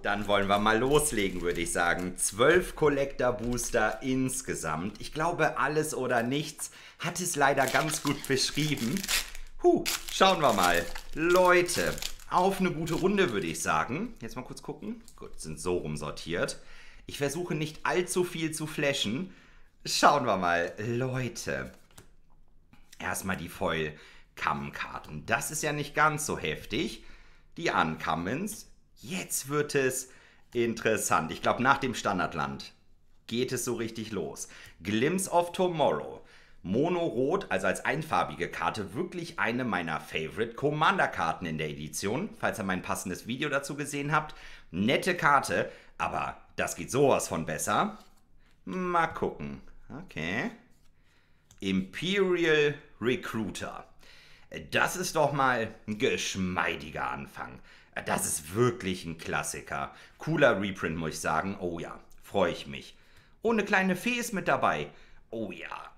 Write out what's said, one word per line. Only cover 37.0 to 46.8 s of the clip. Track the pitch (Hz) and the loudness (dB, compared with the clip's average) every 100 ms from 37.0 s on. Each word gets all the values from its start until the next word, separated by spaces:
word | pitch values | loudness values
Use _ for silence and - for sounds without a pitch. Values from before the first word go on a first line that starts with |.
| 170 113 135 190 - | 0 0 2 0 0
also | 95 95 | 0 2
als | 92 | 0
einfarbige | - 139 151 92 78 78 82 | 0 -2 0 0 0 -2 -4
Karte, | - 82 - 95 | -2 -2 -2 -6
wirklich | 107 180 180 165 - | -6 -6 -6 -10 -2
eine | 104 120 123 | -2 0 0
meiner | 90 82 78 | -2 -2 -4
Favorite | - 90 78 85 113 | -4 -4 -4 -4 -4
Commander-Karten | - 143 151 165 190 139 - 82 - 87 | 0 -2 2 2 4 0 0 -2 -2 -4
in | 78 | -4
der | 78 | -4
Edition. | 73 76 - 98 123 220 - | -6 -8 -6 -4 -4 -6 -4
Falls | 110 - | -4 -2
ihr | |
mein | 98 92 | -4 -4
passendes | - 95 98 85 - | -4 -6 -4 -8 -6
Video | 131 147 | -4 -2
dazu | 139 143 147 | -2 -4 -8
gesehen | 143 143 143 | -6 -4 0
habt. | 156 156 - - - - | 0 -2 -12 -16 -18 -10
Nette | 82 107 170 190 175 | 0 2 2 2 2
Karte, | 156 139 135 92 - - - - | 4 4 4 0 -2 -6 -20 -4
aber | 82 80 69 - - - | -4 -2 -4 -8 -12 -4
das | 85 | -4
geht | - | -4